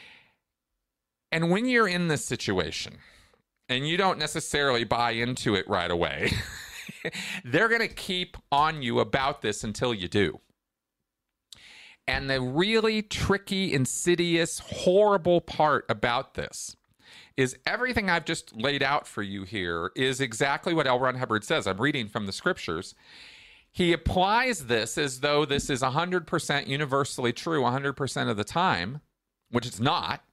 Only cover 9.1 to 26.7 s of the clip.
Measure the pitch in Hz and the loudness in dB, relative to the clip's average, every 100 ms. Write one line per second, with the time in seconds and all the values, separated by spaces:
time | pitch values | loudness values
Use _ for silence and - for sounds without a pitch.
9.1 | 135 139 - 113 - 113 - 127 107 87 | 0 0 -2 -4 -4 -6 -2 -2 -2 0
10.1 | 104 87 - _ _ _ _ _ _ _ | 2 2 0 _ _ _ _ _ _ _
11.1 | _ _ _ _ - - - - - - | _ _ _ _ -20 -20 -20 -20 -10 -4
12.1 | 135 135 131 127 143 202 226 220 214 214 | -2 0 0 0 2 2 4 2 0 -2
13.1 | - - 190 - 190 190 139 127 - 175 | -2 2 0 0 -2 0 0 0 0 2
14.1 | 175 175 165 170 - - - 185 190 208 | 2 4 2 0 -4 -10 -2 4 6 6
15.1 | 196 175 175 - - 151 131 - 107 120 | 6 4 2 2 2 4 2 0 -2 0
16.1 | 123 - - - - - - _ _ - | -2 -4 -8 -10 -10 -14 -16 _ _ -20
17.1 | - - - 131 - 156 220 254 226 190 | -20 -6 0 0 0 -4 0 0 0 2
18.1 | 170 160 165 - 110 135 139 135 147 - | 0 0 -6 -8 -4 0 2 2 0 -2
19.1 | 113 98 98 95 104 87 85 92 131 131 | -6 -6 -6 -6 -4 -2 -2 -4 0 0
20.1 | 127 131 107 139 151 185 165 131 123 131 | 0 -4 -2 -2 -2 -2 0 2 2 0
21.1 | 127 120 107 - 156 98 95 139 143 104 | 0 0 0 0 0 0 0 0 -2 -4
22.1 | 113 98 - 175 185 - 82 - - - | -6 -6 -4 -4 -4 -4 -6 -8 -16 -20
23.1 | - - - - - _ - 175 165 - | -20 -20 -20 -20 -20 _ 0 2 2 0
24.1 | 185 190 226 254 208 120 113 - 165 143 | 2 4 4 2 -2 0 0 0 -2 -4
25.1 | 127 147 147 147 139 - 123 131 143 180 | 0 2 2 2 0 0 0 0 0 0
26.1 | 180 160 170 - 143 - | -2 0 -2 0 -2 -2